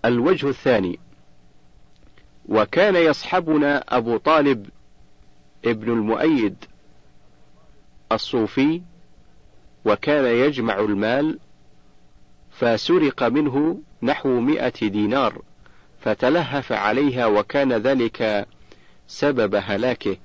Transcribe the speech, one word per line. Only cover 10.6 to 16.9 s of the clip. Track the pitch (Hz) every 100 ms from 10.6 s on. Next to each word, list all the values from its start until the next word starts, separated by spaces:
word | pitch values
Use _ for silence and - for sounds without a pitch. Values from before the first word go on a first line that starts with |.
| 113 98
المال، | 107 101 107 127 151 - - - - - - - - - - - -
فسرق | - 120 113 - 175 147 -
منه | 120 131 147 131 156 185 - -
نحو | 117 143 139 123
مائة | 120 156 127 - 110
دينار، | 104 107 131 123 - - - - - - -
فتلهف | - 107 127 165 139 139 127
عليها، | 110 101